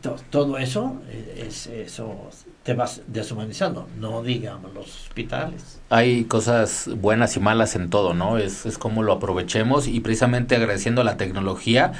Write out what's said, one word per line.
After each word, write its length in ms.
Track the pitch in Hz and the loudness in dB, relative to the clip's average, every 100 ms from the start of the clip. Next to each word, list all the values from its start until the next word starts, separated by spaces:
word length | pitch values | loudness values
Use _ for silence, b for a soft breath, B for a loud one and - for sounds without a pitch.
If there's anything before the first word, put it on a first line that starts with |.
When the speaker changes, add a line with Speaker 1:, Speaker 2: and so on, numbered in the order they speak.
Speaker 1:
To-, 140 | - - - | -8 -8 -2
todo 280 | 143 139 135 | 0 2 0
eso, 440 | 131 208 254 254 - | -2 -2 -2 -6 -12
eh, 360 | 113 113 123 110 | -12 -12 -12 -10
es, 200 | - - | -10 -12
eso 640 | 113 107 - 110 98 98 - - - | -10 -10 -10 -10 -10 -14 -20 -20 -12
te 100 | - | -4
vas 280 | 117 120 - - | 0 -2 -4 -10
deshumanizando, 800 | 110 107 110 110 107 185 - 90 110 | -8 -6 -8 -8 -4 -2 -4 -10 -10
no 220 | 110 113 | -8 -6
digamos 520 | 120 117 107 95 92 | -4 -4 -4 -12 -14
los 140 | 101 - - - | -16 -16 -16 -14
hospitales. 760 | - 110 127 160 175 - - - | -10 -6 -6 -6 -8 -14 -12 2
Speaker 2:
Hay 360 | 117 120 120 113 | 6 6 6 2
cosas 640 | 113 113 120 110 - - 110 | 2 4 4 4 0 -6 -2
buenas 400 | 95 113 120 - | 2 4 2 2
y 20 | |
malas 360 | 101 113 110 104 | 4 4 4 2
en 140 | 90 | 0
todo, 240 | 101 95 | 2 4
¿no? 240 | 85 95 113 | 2 2 0
Es, 280 | 98 98 113 | 0 -4 -8
es 120 | 107 | -6
como 260 | 113 110 | -4 0
lo 100 | 107 | 2
aprovechemos, 720 | 95 95 90 87 110 113 143 - | 2 2 -2 0 0 2 2 2
y 120 | 117 | -2
precisamente 540 | 110 110 123 123 123 123 | 0 2 4 2 2 2
agradeciendo 480 | 110 98 110 120 117 | 2 0 0 2 2
la 100 | 98 | 2
tecnología, 800 | 95 92 95 95 - 120 175 B | -2 -2 -2 -2 2 4 4 B